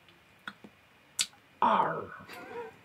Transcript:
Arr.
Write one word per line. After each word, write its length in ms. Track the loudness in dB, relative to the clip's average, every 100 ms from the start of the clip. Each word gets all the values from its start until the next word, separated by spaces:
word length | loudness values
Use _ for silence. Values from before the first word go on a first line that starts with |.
| -20 -20 -20 -16 -16 -14 -20 -20 _ -20 -10 -4 -4 -4 -12 2
Arr. 460 | 4 6 4 0 -8 -12 -14 -14 -12 -10 -12 -14